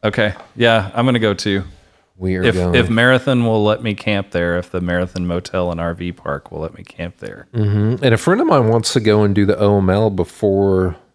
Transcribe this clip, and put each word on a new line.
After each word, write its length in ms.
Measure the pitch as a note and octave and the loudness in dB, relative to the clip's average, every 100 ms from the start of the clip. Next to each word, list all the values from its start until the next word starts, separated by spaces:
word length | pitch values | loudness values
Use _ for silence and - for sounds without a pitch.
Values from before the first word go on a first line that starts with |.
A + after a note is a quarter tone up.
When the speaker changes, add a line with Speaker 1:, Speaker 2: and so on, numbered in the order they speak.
Speaker 1:
Okay. 300 | A2 G#2 G#2+ G#2 - - | -2 0 -2 -4 -16 0
Yeah, 340 | A#2 A2+ G2 | 2 4 0
I'm 100 | A#2 | -2
gonna 140 | B2+ B2 | 0 2
go 140 | A2 | 0
too. 280 | G2 G#2+ G2 F#2 - _ _ _ _ | 0 -2 -2 -4 -16 _ _ _ _
Speaker 2:
We 200 | F#2 F#2 | -4 0
are 60 | |
Speaker 1:
If, 120 | A#2 | 0
Speaker 2:
going. 200 | F#2 F2+ G#2 | 0 0 2
Speaker 1:
if 120 | A#2 | 2
Marathon 560 | A2+ B2 B2+ - B2+ | 2 4 2 0 0
will 200 | A#2 A2 | 0 2
let 180 | G#2 G#2+ | 0 0
me 120 | A#2 | -4
camp 360 | G2+ - G2+ F#2+ | -6 -4 -4 -2
there, 260 | F2 F2 F2 | -4 -2 -4
if 140 | F2+ | -4
the 100 | F2+ | -6
Marathon 460 | F2 F2 F2+ F#2 F2 | -2 -2 -4 -6 -4
Motel 440 | F2 - F#2+ F2 | -4 -4 -4 -4
and 80 | E2+ | -4
R 120 | E2+ | -6
V 200 | E2+ F2 | -6 -8
Park 400 | - - C#2+ - | -8 -8 -8 -10
will 80 | D#2 | -12
let 160 | D#2+ - | -12 -12
me 60 | |
camp 340 | - - F2 - | -20 -14 -14 -12
there. 300 | G1+ - - | -16 -16 -12
Speaker 2:
Mm-hmm. 500 | A#2+ G#2 G#2 G#2+ B2 | -4 -2 0 0 0
And 100 | C3+ | 2
a 20 | A2 | 2
friend 240 | - G3+ | 2 0
of 60 | D#4+ | 2
mine 220 | D3+ A2 | 2 4
wants 240 | A2+ A2 | 2 0
to 80 | B2 | 0
go 220 | G#2+ G#2+ | 2 4
and 100 | G#2 | 4
do 100 | G2+ | 2
the 140 | G2+ G#2 | 2 2
O 200 | G#2 G2+ | 2 2
M 120 | F#2+ | 2
L 180 | G2 A2 | 2 0
before 840 | F#2+ F2 - G#2 G2 G2 F#2 F#2 E2 _ | 0 -4 -2 0 2 2 2 0 -4 _